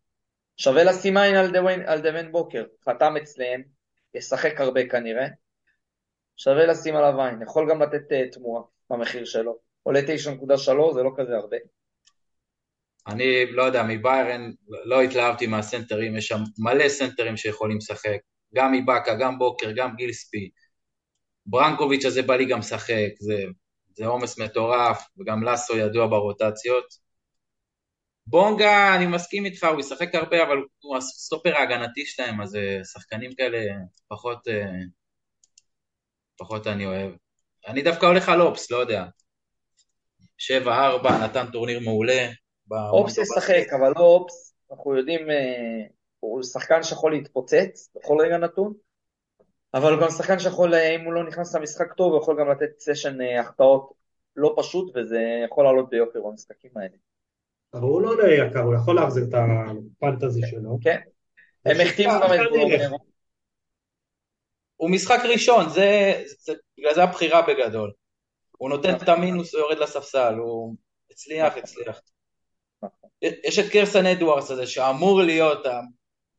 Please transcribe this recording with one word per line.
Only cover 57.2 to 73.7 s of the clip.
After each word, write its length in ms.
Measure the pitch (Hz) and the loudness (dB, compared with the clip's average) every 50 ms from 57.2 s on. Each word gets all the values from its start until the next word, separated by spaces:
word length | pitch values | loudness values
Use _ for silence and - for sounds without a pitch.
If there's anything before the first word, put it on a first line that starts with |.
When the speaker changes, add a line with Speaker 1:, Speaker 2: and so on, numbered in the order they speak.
| _ _ _ _ _ _ _ _ _ _ - | _ _ _ _ _ _ _ _ _ _ -10
Speaker 3:
אבל 80 | 127 120 | -4 -2
הוא 200 | 131 147 370 415 | 0 0 2 0
לא 60 | 453 | 0
עולה 260 | - 226 214 180 156 | 2 4 6 6 6
יקר, 260 | 143 123 120 113 131 | 6 4 2 0 -2
הוא 140 | 117 120 120 | 0 0 0
יכול 220 | 120 - 175 175 | 0 2 2 2
להחזיר 280 | 170 160 139 127 127 120 117 | 2 2 2 0 -2 -4 0
את 60 | - | 0
הפנטזי 1080 | 120 117 113 113 113 110 110 107 107 107 - - _ 147 139 131 123 139 127 117 117 117 | 0 2 2 0 0 -2 -6 -10 -12 -14 -16 -10 _ -4 -4 -2 -2 -4 -4 -4 -4 -4
שלו. 320 | 110 117 113 113 107 120 117 - | -6 -8 -10 -8 -8 -8 -2 0
Speaker 1:
כן. 180 | 160 170 - - - _ _ _ _ _ _ _ _ _ _ - | 0 0 0 -4 -12 _ _ _ _ _ _ _ _ _ _ -2
הם 120 | - 151 | 0 2
Speaker 3:
זה 60 | 165 180 | 2 2
Speaker 1:
החתימו 300 | 170 - - 202 220 220 | 2 2 2 2 2 4
Speaker 3:
שחקן 140 | 202 190 | 4 4
Speaker 1:
גם 60 | 185 180 | 4 4
את 40 | 175 | 4
Speaker 3:
דרך. 420 | 233 233 226 151 147 - 156 143 | 2 2 2 2 4 4 2 2
Speaker 1:
ברומרו. 180 | 143 139 135 147 - _ _ _ _ _ _ _ _ _ _ _ _ _ _ _ _ _ _ _ _ _ _ _ _ _ _ _ _ _ _ _ _ _ _ | 0 -2 -4 -8 -12 _ _ _ _ _ _ _ _ _ _ _ _ _ _ _ _ _ _ _ _ _ _ _ _ _ _ _ _ _ _ _ _ _ _
Speaker 2:
הוא 140 | - 160 170 | -4 0 0
משחק 280 | 180 190 190 - 247 233 240 | 0 0 2 2 2 2 4
ראשון, 440 | 233 240 220 - - 240 220 170 160 | 2 0 2 4 6 6 6 4 4
זה, 540 | 151 180 196 202 208 208 202 196 185 - - | 2 2 4 4 4 4 4 2 2 0 -4
זה, 280 | - - - _ - 151 - _ _ _ - | -10 -18 -14 _ -10 -10 -10 _ _ _ -2
בגלל 160 | 135 147 156 | 0 2 4
זה 80 | 165 180 | 4 4
הבחירה 400 | 180 180 - 170 156 156 170 - | 2 2 0 0 4 4 4 4
בגדול. 500 | 151 143 139 123 113 104 110 107 104 107 _ _ _ _ _ _ _ _ _ _ _ _ _ | 4 2 0 0 -2 -2 -4 -6 -8 -10 _ _ _ _ _ _ _ _ _ _ _ _ _
הוא 120 | 123 135 | -6 -4
נותן 260 | 143 143 143 185 175 | -4 -2 0 0 0
את 120 | - 175 180 | 0 2 4
המינוס 460 | 170 180 180 180 180 175 165 - - | 4 4 2 0 -2 -4 -6 -4 -4
ויורד 240 | 156 151 151 156 156 | -2 -2 -2 -2 -2
לספסל, 560 | 151 147 - 143 - - - 135 123 117 110 | -4 -4 -4 -8 -8 -2 0 0 2 2 0
הוא 400 | 113 117 117 117 113 113 113 113 - _ _ _ _ _ _ | -2 -4 -6 -6 -8 -8 -10 -12 -16 _ _ _ _ _ _
הצליח, 460 | _ - - 147 156 156 160 151 - | _ -20 -14 -10 -4 0 0 0 0
הצליח. 440 | 127 - - - - 120 110 107 - _ _ _ _ _ _ _ _ _ _ _ _ _ _ _ _ - 98 - _ _ _ _ _ - | -2 -8 -14 -14 -14 -12 -12 -12 -14 _ _ _ _ _ _ _ _ _ _ _ _ _ _ _ _ -18 -18 -18 _ _ _ _ _ -6
יש 360 | 160 - - - 147 160 208 | -6 -6 -4 -6 -2 0 0
את 140 | 190 - | 0 2